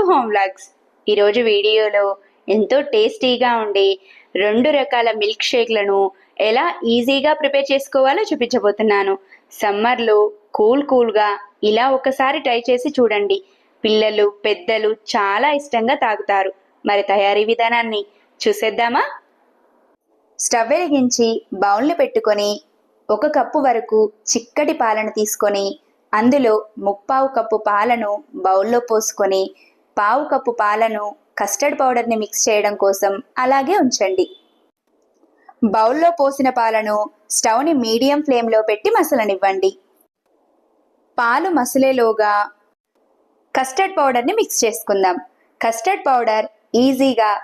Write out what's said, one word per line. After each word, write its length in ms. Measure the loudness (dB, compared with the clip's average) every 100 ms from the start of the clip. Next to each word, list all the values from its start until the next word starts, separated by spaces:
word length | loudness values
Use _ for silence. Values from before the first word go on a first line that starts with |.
| 2
హోమ్ 220 | 2 2
వ్లాగ్స్. 360 | 0 -2 -4 -20 _ _ _ -2
ఈరోజు 340 | 2 4 4
వీడియోలో 640 | 2 2 2 2 2 2 0 -4 _ _ -2
ఎంతో 300 | 0 2 0
టేస్టీగా 720 | 2 0 0 0 -2 0 0 0
ఉండే 300 | 0 2 2 0 -8 -20 _ -2
రెండు 340 | 0 2 2
రకాల 420 | 0 0 0 0
మిల్క్ 340 | 0 -4 -4 -2
షేక్లను 460 | 0 0 0 0 0 0 -4 _ -4
ఎలా 260 | 0 0 -2 -2 0
ఈజీగా 480 | 0 2 0 0
ప్రిపేర్ 340 | 0 0 -2 0
చేసుకోవాలో 520 | -2 0 0 2 2
చూపించబోతున్నాను. 920 | -2 -2 -2 0 0 0 0 2 0 -4 _ -20 _
సమ్మర్లో 680 | -4 -2 0 0 0 2 2 2 -2 _
కూల్ 320 | 0 2 2
కూల్గా 460 | 2 2 2 2 0 -2 -10 _
ఇలా 220 | 0 2 0
ఒకసారి 500 | 0 -2 0 -2 0
ట్రై 200 | -2 -2
చేసి 320 | 0 -2 -2 0
చూడండి. 400 | 2 2 0 -2 -6 _ _ _
పిల్లలు, 420 | 0 2 2 2 0 0 -4
పెద్దలు 460 | -2 -2 -2 -2 -4 -4
చాలా 420 | -2 0 0 0
ఇష్టంగా 440 | -2 -2 -2 0 0
తాగుతారు. 560 | -2 -2 -2 0 -2 -6 _ _ -2
మరి 180 | 0
తయారీ 420 | 0 0 2 2 0
విధానాన్ని 560 | 0 0 0 -2 -6 -8 _ _ _
చూసేద్దామా? 640 | -2 0 -2 -2 -2 -2 -4 -8 _ _ _ _ _ _ _ _ _ _ _ -10
స్టవ్ 300 | -4 -2 0
వెలిగించి 600 | 0 0 0 0 2 0 -2 -8
బౌల్ని 420 | -2 0 2 0 0
పెట్టుకొని 560 | 0 0 0 0 -2 -4 -10 _ _ _ -4
ఒక 160 | -2 0 0
కప్పు 240 | 0 0
వరకు 420 | 0 0 0 0 0 -2 -6
చిక్కటి 460 | -6 -4 -4 -2
పాలను 400 | 0 -2 -2 -4 -4
తీసుకొని 500 | -4 -2 -2 0 -4 -8 _ _ _
అందులో 380 | 0 2 4 2 0 -2 -6
ముప్పావు 500 | -6 -4 -2 -2 0
కప్పు 300 | -2 -2 -2
పాలను 520 | 0 0 0 0 -2 -6 -8 -4
బౌల్లో 440 | 0 2 2 -2
పోసుకొని 640 | 0 -2 -2 -4 -2 0 -2 -8 _ _ _ -2
పావు 260 | 0 0 0
కప్పు 220 | -2 -2
పాలను 540 | -2 -2 0 -2 -2 -8 -12 _ -6
కస్టర్డ్ 400 | -4 -2 -2 0
పౌడర్ని 360 | 0 0 -2 -4
మిక్స్ 280 | -4 -2
చేయడం 300 | 0 2 0 0
కోసం 380 | 0 0 -2 -4 -8 -4
అలాగే 380 | 0 0 2 0
ఉంచండి. 480 | 2 0 0 0 -2 -8 _ _ _ _ _ _ _ _ _ _ -20 _
బౌల్లో 460 | -2 2 0 2 0
పోసిన 380 | 2 0 0 -2
పాలను 480 | 0 0 0 -2 -4 -4 -10 -8
స్టవ్ని 440 | -2 0 0 0
మీడియం 460 | 0 0 0 2 0
ఫ్లేమ్లో 380 | 0 0 2 0
పెట్టి 280 | 0 -2 0
మసలనివ్వండి. 840 | 0 0 0 0 -2 -2 0 -2 -4 _ _ _ _ _ _ _ _ _ _ _ _ _ -4
పాలు 320 | 0 0 0
మసలేలోగా 840 | 0 0 2 2 2 0 2 0 0 -2 -8 _ _ _ _ _ _ _ _ _ -4
కస్టర్డ్ 400 | -2 -2 -2 0
పౌడర్ని 380 | 0 0 0 -2
మిక్స్ 240 | -2 0
చేసుకుందాం. 540 | -2 -2 -2 0 0 -2 -8 _ _ _
కస్టర్డ్ 440 | -4 -2 -4 -2 0
పౌడర్ 420 | 0 0 -2 -2 -12 _ 2
ఈజీగా 560 | 2 2 2 2 0 -2